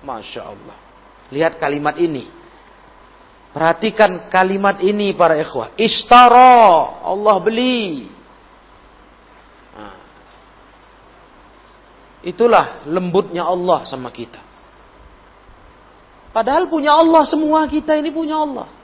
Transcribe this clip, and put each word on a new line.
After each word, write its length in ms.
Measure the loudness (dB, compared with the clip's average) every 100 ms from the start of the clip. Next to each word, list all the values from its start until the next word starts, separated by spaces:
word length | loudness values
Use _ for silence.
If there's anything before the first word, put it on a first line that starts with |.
| -14
Masya 360 | -14 -14 -16 -16
Allah. 320 | -20 -20 -20 -20 _ -20 -20 -14
Lihat 240 | -4 -4 -2
kalimat 400 | -6 -4 -6 -2
ini. 320 | -4 -4 -12 -20 -20 -20 -20 -20 -20 _ -20 _ _ _ _
Perhatikan 800 | -4 -2 -2 -4 0 0 0 -4
kalimat 480 | 0 0 0 -2 0
ini, 320 | -2 -2 -4
para 240 | 0 0
ikhwah. 400 | 0 -2 -8 -10
Ishtara. 1300 | -4 -2 -2 4 8 8 8 8 8 6 4 0 -8
Allah 340 | -8 -2 0 0
beli. 640 | 0 -2 -2 -2 -4 -8 -12 -20 -20 -20 _ _ _ -20 -20 _ _ _ _ -20 -20 _ -20
Nah. 240 | -20 -20 -20 -20 -20 -20 -20 _ _ _ _ _ _ _ -20 -20 -20 -20 -20 _ -20 _ -20 _ _
Itulah 640 | -16 -2 2 2 0 -8 -8
lembutnya 560 | -6 -2 -4 -4 -8
Allah 400 | -6 -6 -2 -4
sama 320 | -4 -12 -12
kita. 240 | -14 -18 -18 -20 _ -20 _ _ _ -20 -20 _ _ -20 -20 -20 -20 -20 _ _ _ -8
Padahal 400 | -4 -2 -2 -2
punya 240 | -4 0
Allah 320 | 2 4 4 2
semua, 400 | 0 0 0 0
kita 320 | -4 -2 -2
ini 160 | -2
punya 240 | -6 -6 -6
Allah. 320 | -6 -8 -14 -20